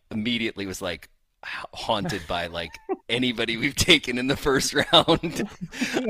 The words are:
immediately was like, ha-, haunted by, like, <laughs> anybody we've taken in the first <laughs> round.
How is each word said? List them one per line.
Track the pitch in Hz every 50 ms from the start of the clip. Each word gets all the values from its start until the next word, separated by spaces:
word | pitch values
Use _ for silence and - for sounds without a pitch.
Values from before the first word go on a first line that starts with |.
| _ -
immediately | 107 110 107 120 120 113 113 110 - 98 101
was | 95 92 -
like, | 95 90 82 80 - - _ _ _ _ _ _ -
ha-, | - - - - - -
haunted | - - - 113 104 98 175 117 92 82
by, | - 92 87 87
like, | 85 85 85 85 85 - - - -
<laughs> | 392 - _ -
anybody | 113 120 127 127 117 110 117 113 117
we've | 113 135 147 139
taken | - - - 175 143 - - 123
in | 123 127
the | 131 143
first | - - 147 135 - - - -
<laughs> | 147 - - -
round. | 165 - - 165 151 - 170 139 135 - - - - 180 - - - 254 - - - 254